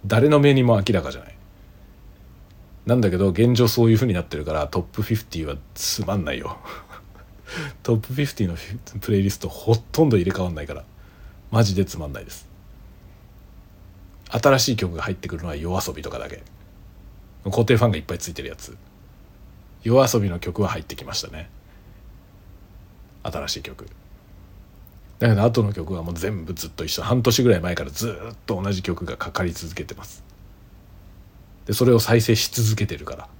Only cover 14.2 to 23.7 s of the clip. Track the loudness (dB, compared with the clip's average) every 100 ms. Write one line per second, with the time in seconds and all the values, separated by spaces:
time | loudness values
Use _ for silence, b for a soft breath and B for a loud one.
14.2 | -6 2 4 4 2 -2 -4 -6 -6 -6
15.2 | -8 -10 -8 -8 -4 -4 -4 -8 -10 -10
16.2 | -12 -14 -18 -20 -20 -20 -20 -20 -20 -20
17.2 | -20 -10 -4 0 4 4 4 0 -4 -8
18.2 | -8 -10 -12 -12 -16 -20 -20 -20 -20 -20
19.2 | -20 -20 -20 -20 -20 -10 2 4 6 4
20.2 | 0 -2 -6 -2 -2 -2 -10 -14 -10 -8
21.2 | -8 -12 -14 -18 -20 b b b -20 -20
22.2 | -20 -20 -20 -20 -20 -20 -20 -20 -20 -12
23.2 | -10 -8 -8 -8 -10